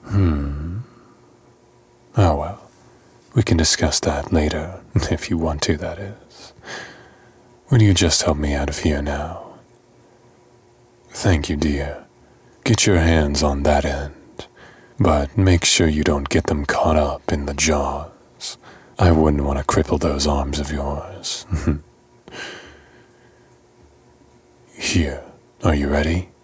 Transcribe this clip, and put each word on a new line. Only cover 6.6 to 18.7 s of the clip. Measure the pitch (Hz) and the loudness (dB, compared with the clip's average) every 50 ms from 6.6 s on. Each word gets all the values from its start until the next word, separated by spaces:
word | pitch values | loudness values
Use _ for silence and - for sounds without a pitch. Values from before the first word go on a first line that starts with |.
| - - - - - - - - - - - - - - _ - _ _ - _ _ - | -18 -16 -14 -14 -14 -16 -20 -20 -20 -20 -20 -20 -20 -20 _ -20 _ _ -20 _ _ 2
Will | 139 120 | 4 6
you | 110 101 95 | 6 6 6
just | 80 87 85 80 - - | 4 4 2 2 2 2
help | - 78 | 0 0
me | 71 73 71 69 | 0 0 -2 0
out | 67 71 73 | 0 -2 -4
of | 73 - | -4 -2
here | - 82 76 71 | 0 0 0 0
now? | 71 71 71 69 78 82 85 - - - - - - _ _ _ _ _ _ _ _ _ _ _ _ _ _ _ _ _ _ _ _ _ _ _ _ _ _ _ _ _ | -2 -4 -6 -6 -6 -8 -10 -12 -16 -18 -20 -20 -20 _ _ _ _ _ _ _ _ _ _ _ _ _ _ _ _ _ _ _ _ _ _ _ _ _ _ _ _ _
Thank | - - - 104 87 76 71 - | -10 -2 0 2 2 2 0 -2
you, | 85 | -2
dear. | 73 78 76 71 71 69 71 - - - _ _ _ _ _ _ _ _ _ _ _ _ | -2 0 0 0 -2 -4 -6 -8 -12 -16 _ _ _ _ _ _ _ _ _ _ _ _
Get | - 113 - - | 0 2 2 4
your | 110 98 | 4 4
hands | 85 80 82 82 80 76 73 71 71 73 | 4 4 4 4 4 2 2 0 0 0
on | 73 71 71 69 | 0 -2 0 0
that | 67 73 71 69 | 2 2 2 0
end, | 67 69 69 73 71 - - - - - - - - _ - - - - - - _ _ - | -2 -4 -4 -8 -10 -12 -18 -20 -20 -20 -20 -20 -20 _ -20 -20 -20 -20 -20 -20 _ _ 0
but | - - 78 76 71 71 - | 2 2 4 2 0 -2 0
make | 110 98 95 90 82 - | 2 4 4 4 4 4
sure | - - - 92 | 2 2 4 4
you | 78 76 76 76 | 2 2 2 2
don't | 76 76 71 69 - | 2 0 0 -2 0
get | - 76 - | -2 0 0
them | - 78 73 71 | 0 -2 -2 -2
caught | - - - - 82 78 | -2 -2 0 2 2 2
up | 76 73 71 71 - _ - | 2 2 0 -2 -6 _ -4
in | - 73 71 | -4 -4 -4
the | 71 73 | -6 -4
jaws. | 71 - 80 76 71 - 67 - - - - - _ _ _ _ _ - - - _ - - | -2 0 0 0 0 -2 -4 -6 -8 -10 -12 -18 _ _ _ _ _ -14 -14 -14 _ -20 -20